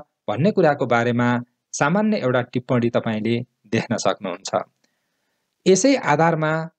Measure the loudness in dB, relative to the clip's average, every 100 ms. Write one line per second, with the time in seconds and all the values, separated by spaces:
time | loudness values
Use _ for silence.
0 | -2 _ -8 0 0 2 2 2 0 0
1 | 2 2 2 0 -4 _ _ -2 0 2
2 | 0 0 0 -2 -2 -6 -2 0 0 -2
3 | -4 -4 -2 -4 -6 _ _ -4 -2 -2
4 | -2 -4 -8 -10 -6 -6 -6 _ _ _
5 | _ _ _ _ _ _ 2 4 4 2
6 | 0 2 2 2 -2 -4 -6